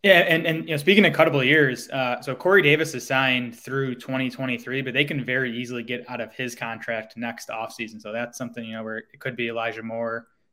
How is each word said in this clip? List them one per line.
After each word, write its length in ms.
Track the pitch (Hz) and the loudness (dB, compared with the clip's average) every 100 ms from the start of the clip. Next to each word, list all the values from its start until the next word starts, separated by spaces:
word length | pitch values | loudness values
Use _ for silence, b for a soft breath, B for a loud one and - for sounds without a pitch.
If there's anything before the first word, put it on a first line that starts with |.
Yeah, 160 | 202 180 | 8 6
and, 260 | 175 165 165 | 6 2 2
and, 180 | 160 | -2
you 60 | 165 | -2
know, 60 | 151 | 0
speaking 280 | 160 202 | 6 6
of 80 | 180 | 6
cuttable 320 | 147 160 139 | 6 4 6
years, 460 | 127 156 139 120 - | 4 4 4 0 -6
uh, 320 | 135 127 123 | -2 -2 -2
so 100 | - | -4
Corey 300 | 127 180 196 | -2 4 6
Davis 320 | 147 156 151 | 6 4 2
is 100 | 131 | -4
signed 540 | - 131 131 127 123 117 | -2 0 2 0 -4 -10
through 380 | - 135 135 123 | -8 -4 -4 -6
twenty 340 | - 131 127 | -6 -4 -4
twenty-three, 500 | 123 131 120 123 131 | -6 -6 -6 -6 -6
but 140 | 131 | -2
they 100 | 123 | 0
can 200 | 143 151 | 0 -2
very 300 | 120 127 127 | -2 -2 -2
easily 280 | 117 120 123 | -6 -8 -8
get 260 | 117 123 - | -8 -10 -8
out 120 | 120 | -10
of 120 | 110 | -10
his 220 | - 123 | -8 -10
contract 640 | 120 117 113 - 113 110 117 | -8 -10 -10 -8 -8 -8 -10
next 320 | 117 117 - | -10 -10 -12
offseason. 520 | 113 110 - 110 107 | -10 -10 -10 -12 -12
So 120 | 107 | -10
that's 260 | 110 120 - | -8 -8 -10
something, 260 | 123 120 | -12 -10
you 100 | 113 | -12
know, 100 | 113 | -10
where 140 | 110 110 | -10 -10
it 200 | - _ | -14 _
could 180 | 131 120 | -10 -6
be 120 | 117 | -6
Elijah 340 | 117 113 110 | -4 -6 -6
Moore 460 | 113 117 117 117 - _ _ | -8 -6 -6 -6 -12 _ _